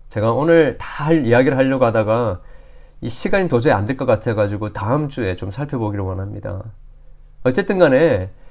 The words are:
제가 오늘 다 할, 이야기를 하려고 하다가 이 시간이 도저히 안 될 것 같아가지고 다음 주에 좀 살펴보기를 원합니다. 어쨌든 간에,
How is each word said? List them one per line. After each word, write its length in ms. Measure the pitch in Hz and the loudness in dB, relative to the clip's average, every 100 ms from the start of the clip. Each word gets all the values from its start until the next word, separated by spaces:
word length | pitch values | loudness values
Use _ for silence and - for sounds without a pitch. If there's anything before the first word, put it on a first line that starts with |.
| - | -10
제가 220 | 107 113 | -4 0
오늘 460 | 117 160 165 143 - | 0 4 4 4 0
다 280 | - - 147 | -10 -4 0
할, 200 | 165 120 | 2 4
이야기를 320 | 117 135 135 | 4 4 2
하려고 280 | 135 135 120 | 2 2 2
하다가 560 | 110 107 113 113 90 - - - - - - | 2 2 0 0 -4 -12 -20 -20 -20 -20 -12
이 80 | 117 | -10
시간이 400 | - 190 196 180 | -6 0 2 2
도저히 240 | 123 143 | 2 2
안 120 | 104 107 | 0 0
될 120 | 135 | -2
것 80 | 131 | 0
같아가지고 680 | 107 123 107 104 104 107 | 0 0 -2 -2 -2 -8
다음 360 | 101 101 143 147 | -6 -2 -2 -4
주에 260 | 135 98 90 | -4 -4 -4
좀 160 | 101 | -8
살펴보기를 520 | 101 143 131 107 101 | -8 -6 -4 -4 -4
원합니다. 600 | 95 92 101 101 101 95 110 - - - - - - - | -6 -6 -8 -10 -10 -10 -12 -18 -20 -20 -20 -20 -20 -4
어쨌든 340 | 127 160 196 190 | -2 0 0 4
간에, 520 | 160 131 165 104 92 - - | 4 6 4 2 -4 -12 -20